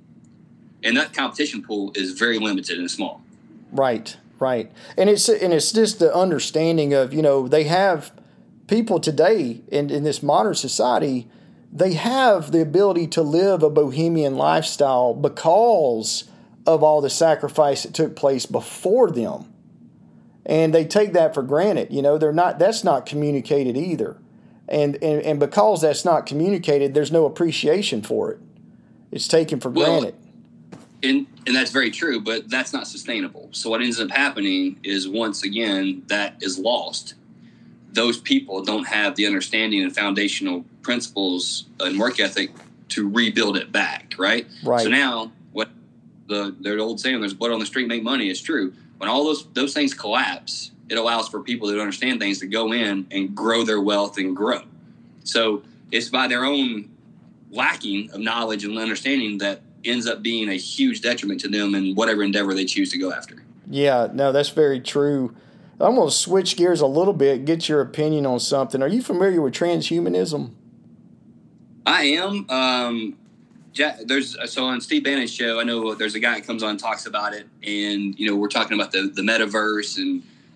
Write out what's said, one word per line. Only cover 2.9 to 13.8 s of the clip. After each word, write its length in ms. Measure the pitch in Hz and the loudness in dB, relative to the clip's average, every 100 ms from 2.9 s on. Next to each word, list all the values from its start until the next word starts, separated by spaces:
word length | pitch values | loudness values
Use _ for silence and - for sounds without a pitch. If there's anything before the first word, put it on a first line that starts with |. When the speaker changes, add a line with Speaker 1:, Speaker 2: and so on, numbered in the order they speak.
Speaker 1:
small. 320 | - 90 - - - - - - | -6 -8 -8 -18 -20 -20 -20 -8
Speaker 2:
Right, 440 | 131 131 113 110 - - _ | -2 0 0 -6 -16 -20 _
right. 320 | 131 123 113 - - - | -2 -2 -4 -12 -8 0
And 100 | 190 | 4
it's, 200 | 208 - | 4 4
and 220 | 220 185 | 2 4
it's 180 | 160 - | 2 2
just 260 | 220 220 - | 2 2 4
the 160 | 165 | 4
understanding 800 | 165 185 160 - 156 165 165 147 | 4 2 0 -2 0 2 2 4
of, 220 | 139 127 | 4 2
you 80 | 147 | 2
know, 260 | 151 139 127 | 4 4 4
they 160 | 151 | 2
have 480 | 151 175 196 165 - - - _ _ - - | 4 2 4 2 -4 -18 -20 _ _ -20 -2
people 340 | 220 226 175 | 0 2 0
today 640 | 156 143 165 214 131 117 - | 2 4 4 4 0 -6 -4
in, 200 | 143 143 | -2 0
in 140 | 143 | 0
this 180 | 151 139 | -2 -2
modern 320 | 143 160 214 | 2 2 2
society, 720 | 175 135 - 247 233 147 127 - - - - - | -2 -4 0 2 2 0 -2 -6 -16 -20 -20 -16
they 220 | 147 185 | 0 0
have 580 | 165 233 262 262 196 147 | 2 0 4 6 4 4
the 80 | 165 | 2
ability 460 | 156 160 202 175 165 | 4 4 4 4 0
to 140 | - | 0
live 400 | 156 160 196 185 | 2 4 4 4
a 80 | 151 | 4
bohemian 640 | 147 | 4